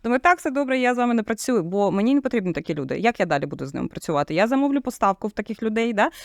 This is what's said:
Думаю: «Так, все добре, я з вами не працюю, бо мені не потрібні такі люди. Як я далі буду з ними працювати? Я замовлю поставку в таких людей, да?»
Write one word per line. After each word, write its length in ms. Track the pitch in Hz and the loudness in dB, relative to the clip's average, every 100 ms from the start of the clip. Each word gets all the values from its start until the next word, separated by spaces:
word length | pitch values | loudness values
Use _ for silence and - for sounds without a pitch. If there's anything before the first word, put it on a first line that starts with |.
Думаю: 160 | 226 254 | 0 2
«Так, 180 | 349 349 | 4 2
все 120 | 320 | 0
добре, 280 | 269 269 262 | -2 0 2
я 160 | 247 | 2
з 40 | 247 | 2
вами 160 | 240 | 2
не 80 | 233 | 0
працюю, 400 | 208 220 - 233 | 0 -4 0 0
бо 280 | 165 196 202 | 0 0 2
мені 240 | 196 220 | 2 2
не 60 | 277 | 2
потрібні 320 | 262 240 185 | 2 -2 -2
такі 220 | 160 - | -4 -4
люди. 240 | 156 131 135 | -4 -4 0
Як 220 | 220 233 | 0 0
я 60 | 175 | 0
далі 200 | 143 143 | 0 -2
буду 200 | - 135 | -6 -8
з 80 | |
ними 140 | - - | -6 -6
працювати? 460 | - - 147 147 | -6 -2 -2 0
Я 120 | 160 220 | 2 2
замовлю 340 | 269 277 277 | 2 2 0
поставку 480 | 254 - 202 190 214 | -4 0 0 0 -4
в 40 | |
таких 300 | - 208 220 | -6 -8 -4
людей, 300 | 220 220 233 | -2 0 0
да?» 180 | 208 262 - | 2 0 -2